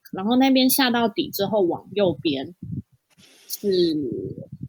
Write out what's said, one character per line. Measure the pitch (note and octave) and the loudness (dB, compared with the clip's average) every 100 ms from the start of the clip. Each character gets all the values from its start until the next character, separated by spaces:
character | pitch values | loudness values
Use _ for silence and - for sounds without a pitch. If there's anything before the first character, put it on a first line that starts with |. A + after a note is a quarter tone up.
| _ | _
然 | - | -6
后 | G3+ B3+ | 0 4
那 | C4+ | 4
边 | C4 B3+ | 4 4
下 | C4+ B3+ | 4 2
到 | A#3 A#3 | 2 0
底 | G#3 - | -2 -6
之 | - G3 | -4 -2
后 | G#3+ | 2
往 | E3+ - - | 0 -2 -6
右 | F#3+ F#3+ | 0 0
边 | D3 D#3+ C3+ D3 F3+ - - - _ _ _ _ _ - | 0 -2 -4 -6 -12 -12 -10 -12 _ _ _ _ _ -14
是， | - G#3 F#3 E3+ D3+ C3 G#2 - - - - | -6 -2 2 2 0 -4 -6 -8 -10 -14 -14